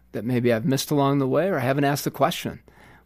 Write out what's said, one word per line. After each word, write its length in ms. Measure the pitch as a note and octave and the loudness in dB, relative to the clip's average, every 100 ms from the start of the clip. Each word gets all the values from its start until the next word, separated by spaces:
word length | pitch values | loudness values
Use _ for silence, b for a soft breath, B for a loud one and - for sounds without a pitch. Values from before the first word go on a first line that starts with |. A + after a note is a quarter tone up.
| _ | _
that 120 | B2 | -8
maybe 260 | G#2+ B2 A#2+ | -2 0 2
I've 140 | A2+ | 2
missed 260 | C3 C3+ - | 2 -2 0
along 280 | D3 C#3 C#3 | 0 2 2
the 100 | C3 | 2
way 200 | C3+ F#3 | 0 0
or 80 | E3 | -2
I 20 | |
haven't 200 | B2 C#3 | 0 2
asked 200 | C#3+ D3 | 2 0
the 60 | - | -4
question? 500 | - C#3 - - - - B B B | 0 0 0 -8 -10 -18 B B B